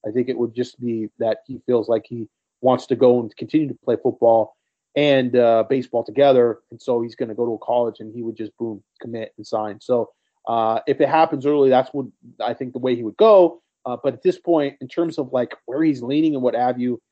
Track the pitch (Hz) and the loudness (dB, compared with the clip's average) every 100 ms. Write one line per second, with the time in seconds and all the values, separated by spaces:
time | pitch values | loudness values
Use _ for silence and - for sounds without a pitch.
0 | 113 117 123 117 120 117 123 _ 123 113 | -4 -4 -4 -4 -6 -6 -8 _ -6 -6
1 | 107 _ 113 107 - 123 - 120 107 113 | -8 _ -4 -4 -10 -14 -2 -2 0 -4
2 | - 120 110 _ _ _ 123 127 - 123 | -4 -12 -12 _ _ _ 0 0 0 2
3 | 127 123 113 - 127 156 147 123 - 113 | 4 4 -2 -12 -4 -2 -2 -6 -4 -2
4 | 131 - 117 113 107 _ _ _ _ 143 | -2 2 4 4 0 _ _ _ _ -2
5 | 147 135 127 123 117 113 107 135 120 117 | 2 2 2 2 4 4 2 -2 -2 -6
6 | - 127 143 127 120 113 _ 117 - 120 | -4 2 4 6 4 0 _ -14 -4 -4
7 | 117 - 113 107 120 110 - 123 117 - | -4 -8 -8 -4 -4 -4 -2 0 0 -6
8 | 107 117 113 110 107 _ 117 104 _ _ | -16 -10 -10 -10 -12 _ -10 -10 _ _
9 | 123 113 110 - 107 110 107 98 - 123 | -12 -10 -12 -14 -8 -6 -6 -10 -2 -2
10 | 110 _ _ _ - 117 110 113 - 139 | -2 _ _ _ -4 0 0 0 -2 0
11 | 147 160 160 139 139 147 135 127 135 143 | 2 4 2 0 0 2 4 4 2 -6
12 | 123 _ 120 _ 113 - 131 127 127 120 | -10 _ -20 _ -8 -6 -10 -4 -2 -2
13 | 110 101 220 202 170 - _ _ 127 120 | -4 2 6 6 6 0 _ _ -10 -4
14 | 139 123 185 180 - 165 139 - 127 - | -6 -2 -4 -2 0 0 0 -6 -10 -6
15 | 170 156 127 127 123 - - 135 160 131 | -4 -6 -4 -4 -4 -8 -10 -2 0 -2
16 | 120 147 160 143 127 113 127 123 123 117 | -4 0 0 0 -2 0 -2 -2 -4 -6
17 | _ | _